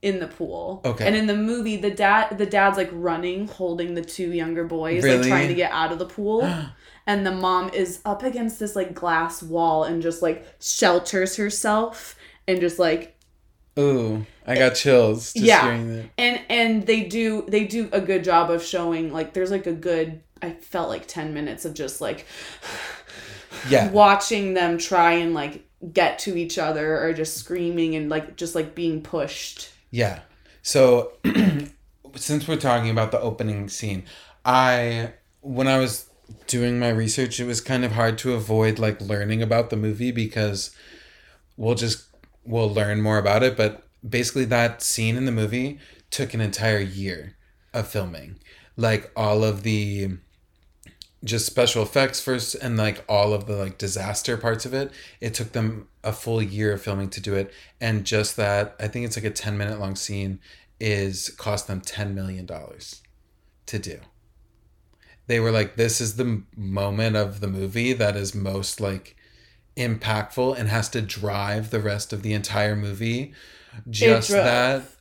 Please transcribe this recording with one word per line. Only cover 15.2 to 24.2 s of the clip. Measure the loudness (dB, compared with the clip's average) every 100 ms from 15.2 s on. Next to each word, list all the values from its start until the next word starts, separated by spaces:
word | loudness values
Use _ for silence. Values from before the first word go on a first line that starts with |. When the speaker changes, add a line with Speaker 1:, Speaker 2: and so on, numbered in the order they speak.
| -4
Speaker 2:
just | 2
Speaker 1:
Yeah. | 8 8
Speaker 2:
hearing | 8 2 -4 -6
that. | -10 -2
Speaker 1:
And, | 0 0 -2
and | 2 4 2 2
they | 2
do, | 2 -2 0 -2 0
they | 0
do | 0 -2 0
a | 0
good | 2 0
job | 4 4 6
of | 0
showing, | 0 -4 -2 -2 -2
like, | -4 -4
there's, | -2 0
like, | 0 -2
a |
good, | -4 0 0 0 -6 _ -12
I | -12
felt | -12 -8 -6 -4
like | -6 -8
ten | -8 -6
minutes | -6 -6 -6 -10
of |
just, | -6 -8 -6
like, | -6 -8 -12 -18 -18 -16
<sighs> | -14 -12 -12 -14 -18 -18 -18 -18 -18 -12 2
Speaker 2:
Yeah. | 4 6
Speaker 1:
watching | 8 8 8